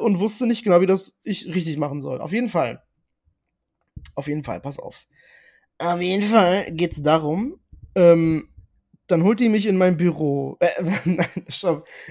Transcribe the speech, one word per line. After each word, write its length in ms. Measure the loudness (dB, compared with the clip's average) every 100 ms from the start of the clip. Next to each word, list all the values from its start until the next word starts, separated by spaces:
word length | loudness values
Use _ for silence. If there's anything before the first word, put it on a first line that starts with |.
und 180 | 0 0
wusste 280 | -2 -2 -2
nicht 180 | -2
genau, 160 | 4 4
wie 60 | 4
das 340 | 0 -2 -10
ich 220 | -8 -8 -4
richtig 220 | -4 -4 -4
machen 240 | -4 -6
soll. 200 | -8 -8
Auf 120 | -6
jeden 160 | -4 -2
Fall. 340 | -2 -2 -6 _ _ _ _ _ _ _ _ _ _ _ -20 -16
Auf 120 | -12 -8
jeden 140 | -8
Fall, 160 | -8 -10
pass 180 | -10 -12
auf. 260 | -16 -18 _ _ _ _ _ _ _ -8
Auf 220 | -4 -2
jeden 220 | -2 0
Fall 400 | 2 4 4 2 -2
geht's 280 | -4 -4 -2
darum, 580 | 2 2 2 -4 -4 -10 _ -20 -6
ähm, 540 | 4 6 6 4 0 -4 -20 -20 _ _ _ -2
dann 140 | 2
holt 160 | 2 4
die 80 | 2
mich 180 | 2 2
in 100 | 2
mein 200 | 2 2
Büro. 600 | 0 0 -2 -2 -4 0
Äh, 80 | 0 0
<laughs> 220 | -2 -2
nein, 220 | -2 -2 -2 -6 -10
stopp. 400 | -6 -4 -4 -6 -20 -10